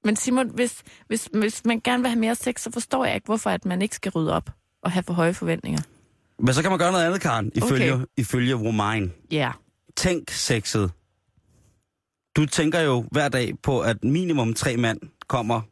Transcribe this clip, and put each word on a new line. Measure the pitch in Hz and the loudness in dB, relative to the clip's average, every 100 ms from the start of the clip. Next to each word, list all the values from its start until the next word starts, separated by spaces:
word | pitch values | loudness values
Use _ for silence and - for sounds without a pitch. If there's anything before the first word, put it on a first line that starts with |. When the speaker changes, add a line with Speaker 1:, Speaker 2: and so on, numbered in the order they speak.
Speaker 1:
Men | 214 214 | 0 0
Simon, | - 247 254 | 2 0 0
hvis, | - 247 - - - _ | 0 -2 -2 -20 -20 _
hvis, | 220 - | -6 -2
hvis | 214 214 - | 0 0 0
man | 226 226 | 0 0
gerne | 240 247 | 0 0
vil | 247 | 0
have | 233 | 2
mere | 220 | 0
sex, | 233 - 247 | 0 -4 -4
så | 226 | -6
forstår | 240 - 262 | -6 -2 0
jeg | 254 | 0
ikke, | 202 | -2
hvorfor | - 214 208 | -2 -2 0
at | 180 | -2
man | 190 180 | -2 -2
ikke | 208 - | -4 -4
skal | 190 | -4
rydde | 165 160 | -2 0
op | 160 - - _ _ | -2 -4 -16 _ _
og | - | -2
have | 180 | -2
for | 180 | -2
høje | 175 165 | 0 0
forventninger. | 185 170 165 - 151 - - _ _ _ - | 0 -4 -4 -2 -4 -6 -16 _ _ _ 0
Speaker 2:
Men | 120 | 2
så | 131 | 4
kan | 170 | 2
man | 185 | 4
gøre | 175 | 4
noget | 185 | 4
andet, | 170 190 | 2 2
Karen, | 151 117 104 | 0 0 0
ifølge, | - 214 131 127 | 0 2 4 2
Speaker 1:
Okay. | 131 131 - | 0 -2 -4
Speaker 2:
ifølge | 117 127 123 | 0 2 2
Romain. | 127 110 107 104 110 92 - _ | 2 0 0 0 0 -2 -6 _
Speaker 1:
Ja. | 156 127 - _ _ _ - | -2 -2 -6 _ _ _ -2
Speaker 2:
Tænk | 185 175 - | 0 0 -4
sexet. | - - 117 - 110 92 - _ _ _ _ _ _ _ _ _ _ _ _ _ - | -6 0 0 0 0 0 -4 _ _ _ _ _ _ _ _ _ _ _ _ _ -2
Du | 151 | 0
tænker | - 156 170 | 2 2 2
jo | 156 123 110 | 2 0 0
hver | 143 143 | -2 0
dag | 131 120 - | 0 -2 -4
på, | - 127 | -2 0
at | 113 107 | 0 0
minimum | 113 160 180 151 113 | 0 0 0 0 0
tre | 110 139 120 | 0 -2 0
mand | 117 110 - _ - | 0 -2 -10 _ -4
kommer | 127 110 113 107 | -2 0 -2 -4